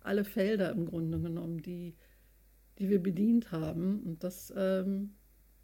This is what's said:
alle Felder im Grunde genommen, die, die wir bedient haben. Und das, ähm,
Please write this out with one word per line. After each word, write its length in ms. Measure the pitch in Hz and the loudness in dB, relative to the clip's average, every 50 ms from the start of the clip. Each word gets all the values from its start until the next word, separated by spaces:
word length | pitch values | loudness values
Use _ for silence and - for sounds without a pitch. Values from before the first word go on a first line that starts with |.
alle 220 | - - 196 208 202 | -6 -2 0 0 0
Felder 480 | 202 - 226 190 202 220 202 190 - | 0 0 0 2 2 4 2 2 0
im 140 | 240 208 170 | 0 0 -2
Grunde 340 | 165 180 170 165 160 165 160 | -2 -2 -2 -2 0 0 -2
genommen, 420 | 160 170 165 170 170 165 170 160 147 | -2 -2 -4 -6 -6 -6 -6 -6 -6
die, 320 | - 180 175 175 170 160 - - - _ _ _ _ _ _ _ _ _ _ _ _ _ - | -8 -10 -8 -10 -12 -14 -16 -20 -20 _ _ _ _ _ _ _ _ _ _ _ _ _ -4
die 120 | 196 190 | 2 4
wir 120 | 208 196 | 4 4
bedient 500 | 170 196 175 165 202 226 233 233 226 - | 4 2 2 2 4 6 6 4 4 2
haben. 520 | 175 160 160 156 165 165 175 185 202 208 - | -2 -2 -2 -2 -2 -2 0 0 0 -2 -2
Und 200 | 185 165 160 - | -6 -8 -6 -6
das, 300 | 180 185 - - - - | -8 -8 -8 -14 -10 -4
ähm, 600 | 196 190 190 190 190 185 196 196 196 202 202 202 - _ _ _ _ _ _ _ _ | -2 0 2 2 2 0 0 -2 -2 -4 -6 -10 -16 _ _ _ _ _ _ _ _